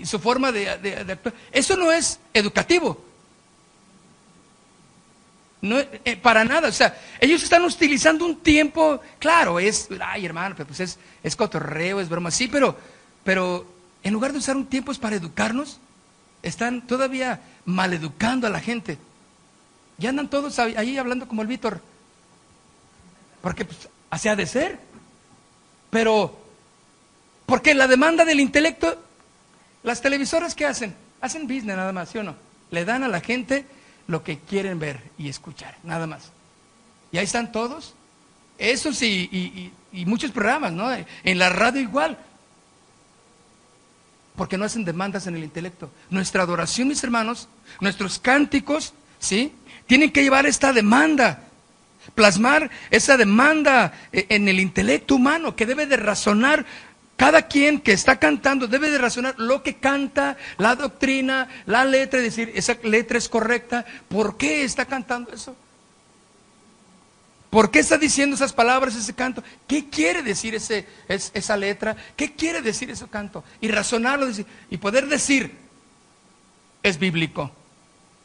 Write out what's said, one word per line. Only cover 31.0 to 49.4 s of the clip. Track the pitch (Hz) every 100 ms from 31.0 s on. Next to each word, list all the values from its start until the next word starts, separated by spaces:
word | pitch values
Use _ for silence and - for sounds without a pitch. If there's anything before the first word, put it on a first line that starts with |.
| _ -
Hacen | 262 320
business | 277 262 214 190
nada | 190
más, | 185 165
¿sí | 226
o |
no? | 196 143 _ _ -
Le | 170 175
dan | 247
a | 262
la | 175
gente | - 247 214 269 269 - - _ -
lo | 160
que | - 147
quieren | - 196 196 175
ver | 151 131 117 -
y | 143
escuchar, | 135 - 139 - -
nada | 165 165 160
más. | 147 - _ _ _ _ _ _ _ _
Y | 170
ahí |
están | 202 233 233
todos, | 220 240 311 - - _ _ _ _ _ -
esos | 208 254 311 262
y, | 233 190 175
y, | 185 180 190 180 - _
y, | 185
y | 175
muchos | 226 294
programas, | 240 208 294 233
¿no? | 170 240 233 165 -
En | - 185
la | 180
radio | 180 233 269
igual, | 240 262 320 - - _ _ _ _ _ _ _ _ _ _ _ _ _ _ _ _ _ _ _ _
porque | - 180 190
no |
hacen | 208 233 175
demandas | 165 196 190 185
en | 170
el |
intelecto. | 156 165 180 - 151 - -
Nuestra | 190 185 190
adoración, | 175 175 170 - 262
mis | 294
hermanos, | 254 233 220 240 - _ - -
nuestros | 196 - 196 -
cánticos, | 247 277 285 277 - 302 - - _ -
¿sí?, | - 190